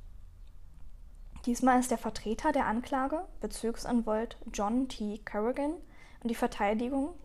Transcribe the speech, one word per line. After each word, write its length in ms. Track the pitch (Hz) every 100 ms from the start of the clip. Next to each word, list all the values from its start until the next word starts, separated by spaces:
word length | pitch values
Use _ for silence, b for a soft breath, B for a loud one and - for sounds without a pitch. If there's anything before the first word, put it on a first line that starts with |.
| - - - - - - - - - - - - - -
Diesmal 340 | - 240 262 254
ist 120 | 247
der 80 | 226
Vertreter 520 | 226 - 208 226 311
der 160 | 277 -
Anklage 560 | 220 - 269 269 311 381 -
Bezirksanwalt 960 | 214 - 226 226 - 240 226 214 233 - -
John 360 | - 202 240 262
T. 300 | - 208 214
Kerrigan 560 | - 208 220 262 285 330 B B B B
und 80 | 233
die 40 |
Verteidigung 760 | 226 240 - 202 220 240 269 294 -